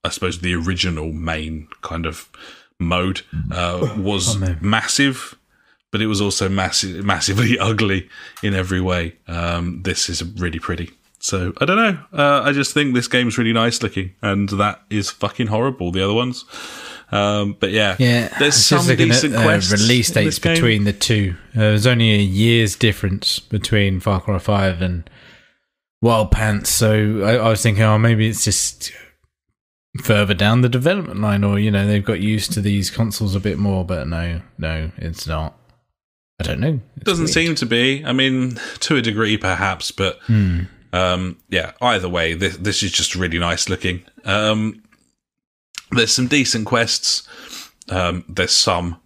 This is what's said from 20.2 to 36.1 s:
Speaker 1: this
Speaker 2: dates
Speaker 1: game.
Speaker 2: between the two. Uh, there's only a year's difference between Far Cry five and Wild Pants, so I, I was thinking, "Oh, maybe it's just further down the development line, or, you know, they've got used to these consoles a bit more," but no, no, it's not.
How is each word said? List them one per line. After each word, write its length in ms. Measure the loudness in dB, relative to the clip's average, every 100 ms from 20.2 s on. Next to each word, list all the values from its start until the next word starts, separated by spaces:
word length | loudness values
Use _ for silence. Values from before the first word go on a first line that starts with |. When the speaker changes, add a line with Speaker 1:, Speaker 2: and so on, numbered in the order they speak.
| 0
Speaker 1:
this 100 | 0
Speaker 2:
dates 40 |
Speaker 1:
game. 140 | 0 2
Speaker 2:
between 280 | 4 4
the 80 | 2
two. 420 | 0 0 2 0 -4 -6 2
Uh, 40 |
there's 280 | 4 4 4
only 240 | 4 4
a 40 | 4
year's 580 | 4 4 4 4 2 2
difference 640 | 0 2 -2 -2 -2 -4
between 600 | -4 -4 0 2 2 0
Far 200 | 0 -2
Cry 180 | 0 -2
five 420 | 0 2 2 0
and 260 | -2 -4 -8 -20 -20 -20 _ _ _ _ _ _
Wild 300 | 2 2 4
Pants, 380 | 2 2 0 -2
so 500 | 2 4 4 2 0
I, 120 | 2 4
I 120 | 4
was 120 | 2
thinking, 220 | 2 4
"Oh, 140 | 4 6
maybe 300 | 4 4 2
it's 160 | 0
just 480 | 0 0 -2 -6 -14 -14 -20 _ _ _ _ _ _ _ _ -8
further 300 | 2 2 2
down 280 | 2 4 4
the 80 | 4
development 520 | 2 0 0 -4 -4
line, 220 | 0 2
or, 140 | 2 2
you 140 | 2
know, 160 | 2 2
they've 160 | 2
got 160 | 0 0
used 320 | 0 0 -2
to 80 | -2
these 280 | 0 0 0
consoles 440 | -2 -2 0 -2 0
a 40 |
bit 180 | -2 0
more," 280 | 0 0 -2
but 220 | -4 -4
no, 340 | -4 -4 -6 -10 -8
no, 340 | -6 -4 -6 -8
it's 280 | -10 -8 -6
not. 320 | -4 -6 _ _ _ _ _ _